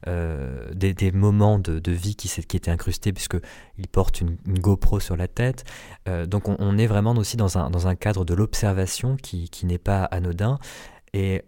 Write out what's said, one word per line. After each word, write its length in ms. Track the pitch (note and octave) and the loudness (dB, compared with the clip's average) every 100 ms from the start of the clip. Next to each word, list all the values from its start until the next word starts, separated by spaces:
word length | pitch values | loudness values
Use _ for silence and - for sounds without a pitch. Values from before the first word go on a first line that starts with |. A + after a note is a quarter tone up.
| - | -6
euh, 640 | F2 E2 D2+ C2 C2 - | -4 -4 -4 -6 -8 -10
des, 180 | F#2 F#2+ | -2 -2
des 200 | F2+ F#2+ | 2 2
moments 460 | F#2+ G#2 G#2 G#2 G#2 | 4 4 6 6 4
de, 200 | F2+ D#2+ | 2 -2
de 140 | E2+ | 0
vie 220 | F2 G2 | -2 -2
qui 140 | G#2 F#2+ | -6 -6
s'est-, 140 | - | -6
qui 160 | - F#2 | -4 -4
étaient 120 | - | -2
incrustés, 440 | E2+ - - G#2+ | -2 -2 -2 -2
puisqu'ils 760 | F2+ - F2 - - - - - | -4 -4 -6 -6 -18 -20 -14 -2
portent 300 | G2 F#2 - | 2 4 2
une, 160 | E2+ E2+ F#2+ | 0 -2 -2
une 120 | F#2 | 2
GoPro 420 | G2 F#2+ - G2+ | 4 6 6 4
sur 160 | - E2+ | 0 -2
la 120 | F2+ | -2
tête. 360 | - B2 B2+ - - - - F#2+ | -2 -2 -2 -10 -18 -20 -12 -6
Euh, 160 | F2 E2+ | -4 -2
donc, 240 | G2+ G#2 | -2 0
on, 60 | G2 | 0
on 180 | G2+ G2+ | 2 4
est 100 | A2+ | 4
vraiment 260 | G#2 G#2+ | 4 4
aussi 260 | A#2+ G2+ A#2 | 2 0 0
dans 180 | G2 F#2 | 2 2
un, 140 | D2 | 0
dans 180 | F2 F#2 | 2 0
un 60 | |
cadre 320 | F2+ G#2+ F#2+ F2 | 0 0 0 0
de 80 | |
l'observation 840 | F2+ G#2+ - G#2 F#2+ F#2 - B2 C3+ | 2 0 2 0 2 0 -2 -2 -2
qui, 320 | - F2 E2+ | -4 -8 -8
qui 160 | - | -4
n'est 140 | F2 F2 | -2 -2
pas 260 | - G2 | 0 0
anodin. 540 | F#2 F2+ F2 E2+ G#2+ C#3+ - - - - _ | 0 -2 -2 -2 -2 -2 -6 -18 -20 -20 _
Et 280 | G2+ F#2+ F#2+ | -2 -2 -2